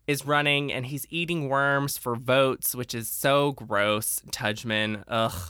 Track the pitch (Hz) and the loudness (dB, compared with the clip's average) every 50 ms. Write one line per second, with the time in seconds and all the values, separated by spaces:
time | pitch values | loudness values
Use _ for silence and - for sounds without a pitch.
0 | _ - 147 139 - 139 147 147 147 147 143 143 143 139 - 131 123 127 147 135 | _ -2 -2 -2 0 0 2 2 4 2 2 2 0 -2 -4 -4 -4 -4 -6 -8
1 | - - 160 170 170 160 175 165 143 131 135 139 139 139 139 139 139 139 - - | -8 -6 -6 -4 -4 -2 -2 -2 -2 0 2 2 2 4 4 2 2 0 -2 -4
2 | - 123 120 117 131 127 127 135 135 131 127 - - - - 123 120 - - 117 | -4 -4 -4 -2 0 4 4 6 6 4 2 0 -2 -4 -4 -4 -6 -6 -6 -6
3 | 110 - - - - 139 139 143 143 143 139 - 113 110 107 101 101 107 107 107 | -6 -6 -6 0 2 4 4 4 4 2 0 -4 -6 -2 2 2 4 4 2 2
4 | 107 - - - - - - - 117 107 107 - - 117 107 107 107 107 107 104 | 0 -2 -4 -4 -6 -8 -6 -2 -2 -2 -2 -2 -4 -2 0 0 0 0 -2 -6
5 | - - 117 113 113 107 - - - | -6 -2 0 0 0 0 -2 -6 -8